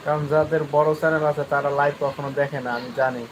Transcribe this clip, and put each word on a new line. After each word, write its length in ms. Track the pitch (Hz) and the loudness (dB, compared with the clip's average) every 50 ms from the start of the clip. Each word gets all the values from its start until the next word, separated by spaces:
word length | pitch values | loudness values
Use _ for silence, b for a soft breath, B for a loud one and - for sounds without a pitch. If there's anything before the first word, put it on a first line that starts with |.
| - | 0
কারণ 220 | 147 151 151 147 | 0 0 0 0
যাদের 340 | 139 151 156 151 151 160 156 151 143 | 2 2 2 2 2 0 -2 0 2
বড় 240 | 143 147 151 156 156 | 2 4 4 4 2
চ্যানেল 320 | 156 165 160 160 156 151 | 2 2 2 2 2 2
আছে, 180 | 151 147 151 139 - | 0 0 0 -2 0
তারা 200 | 143 143 143 143 | 0 0 0 0
লাইভ 240 | 143 143 143 147 143 - | 2 2 2 0 0 0
কখনো 300 | 147 139 135 - 143 139 | -4 -4 -2 -4 -8 -4
দেখে 300 | 135 147 139 139 147 135 | 0 -2 -2 0 -2 -6
না, 140 | 123 123 120 | -4 -4 -6
আমি 180 | 120 123 123 120 | -6 -6 -6 -2
জানি। 300 | 135 131 131 127 123 117 113 | 0 0 0 0 -4 -10 -12